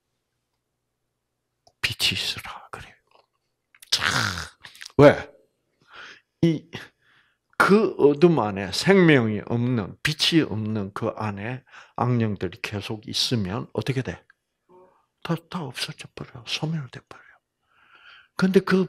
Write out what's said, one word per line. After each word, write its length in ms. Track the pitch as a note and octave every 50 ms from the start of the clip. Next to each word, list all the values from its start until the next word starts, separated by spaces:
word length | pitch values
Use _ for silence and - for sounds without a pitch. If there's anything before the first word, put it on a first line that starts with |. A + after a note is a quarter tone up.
| _ _ _ _ _ _ _ _ _ _ _ _ _ _ _ _ _ _ _ _ _ _ _ _ _ _ _ _ _ _ _ _ _ _ _ _
"빛이 320 | - - - - - - -
있으라." 540 | - - - - - - - - - - -
그래요. 220 | - - - - - _ _ _ _ _ _ _ _ _ _ _ _ _ _ _ _ - - -
자, 120 | - - - D2+ - B1+ A#1 - F2+ E2+ E2 - - _ - - - - - - _ -
왜? 340 | C#3+ C#3+ - - - - - - _ _ _ _ _ _ _ _ _ _ - - - - - - _ _ _ -
이, 280 | - E3+ D#3+ - - - - - - - _ _ _ _ _ _ _ _ _ _ _ _ _ -
그 380 | - - G3 A3 A3 - - -
어둠 400 | C3+ D3 D3 C#3+ E3 F3 E3 C3+
안에 320 | A2 G#2 G2 G2 G2+ F#2
생명이 720 | F#2 - - F3 G3 G3 F3+ E3 D3+ C3 A#2 A2 G#2+ G2+ -
없는, 520 | - A#2 A#2 A#2+ B2 B2+ A#2 F#2+ F2+ F#2 -
빛이 400 | - D3+ D3+ - - - F3 D#3+
없는 520 | C#3+ - - A2 A2 G#2+ A2 G#2+ G2 G2 G2
그 160 | - A#2 G#2+ -
안에 480 | - G#2+ G#2+ G2+ G2 G2+ A#2 C3 B2+ - _ - - - - _
악령들이 640 | - A#2 B2 B2 A#2+ A2+ G#2+ G2+ F2+ F#2+ F2+ E2+ -
계속 460 | - - - G2+ - - A2+ G#2 - -
있으면 600 | - - - - C3 A2+ G2+ F2+ G2 B2+ C3 - -
어떻게 280 | - A2+ - B2+ C3
돼? 220 | A#2+ - E2+ - _ _ _ _ _ _ _ _ _ _ _ - - _ _ _ _ _ _ _ -
다, 120 | - E3+ D#3+ - -
다 140 | - F#3 D#3
없어져 440 | C3 - - - - - - - - -
버려. 280 | - - - - B2 A#2 -
소멸돼 520 | - - - D#3 E3 D#3 C3+ A#2+ - -
버려. 220 | - - - - - - - _ _ _ _ _ _ _ _ _ _ _ _ - _ - - - - _ _
근데 240 | - F#3 F#3+ F#3 G3
그 260 | F#3 - F#3+ F#3+ F#3